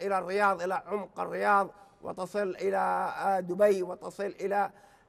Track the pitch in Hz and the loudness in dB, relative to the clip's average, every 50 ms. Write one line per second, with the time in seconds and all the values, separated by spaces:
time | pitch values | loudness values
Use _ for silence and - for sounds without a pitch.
0 | 180 196 196 185 180 175 190 208 208 196 196 170 175 185 190 165 - 170 202 208 | -4 -2 0 -2 -2 0 0 2 4 2 2 2 -2 -2 -4 -4 -4 -6 -6 -6
1 | 190 - - - 180 170 170 185 196 208 202 202 190 - - - - - _ _ | -6 -8 -8 -8 -6 -4 -4 0 2 4 4 4 4 2 -4 -16 -20 -20 _ _
2 | - - 175 180 185 175 - 208 208 185 170 - 180 196 196 190 185 185 180 180 | -10 -10 -8 -8 -8 -6 -4 -4 -2 -2 -4 -2 -2 0 0 2 2 0 0 0
3 | 185 165 - - 160 196 196 185 180 175 180 190 208 208 196 190 180 175 180 - | -2 -4 -4 -2 0 0 0 0 0 -2 2 4 6 6 6 4 0 -4 -6 -10
4 | 180 180 - - 202 196 - - 175 196 202 202 196 196 - - - - _ _ | -10 -12 -8 -6 -6 -6 -6 -6 -4 -2 0 0 0 0 -4 -12 -20 -20 _ _
5 | _ | _